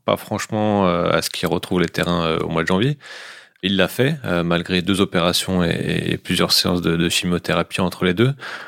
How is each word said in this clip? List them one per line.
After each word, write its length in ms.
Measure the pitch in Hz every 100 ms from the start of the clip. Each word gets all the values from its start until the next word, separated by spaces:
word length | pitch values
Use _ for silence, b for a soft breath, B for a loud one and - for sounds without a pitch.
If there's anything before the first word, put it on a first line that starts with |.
pas 140 | - 101
franchement, 680 | - 107 - 107 107 101 92
euh, 240 | 85 87
à 100 | 82
ce 80 | -
qu'il 180 | - 85
retrouve 320 | 85 - 92
les 80 | 85
terrains, 380 | - 87 87 82
euh, 140 | 82
au 100 | 82
mois 140 | 82
de 40 | 82
janvier. 300 | 92 131 147 B B B B B B
Il 160 | 95 95
l'a 100 | 87
fait, 300 | - 135 156 110
euh, 180 | 87
malgré 380 | 85 85 85 90
deux 180 | 87 95
opérations 640 | 95 90 87 87 - 92
et, 440 | 85 82 82 82 82
et 80 | 82
plusieurs 340 | - 90 87
séances 300 | - 95 90
de, 160 | 87 82
de 100 | 85
chimiothérapie 720 | - 90 87 - 85 82 -
entre 240 | 90 -
les 100 | 92
deux. 200 | 90 127 143 B B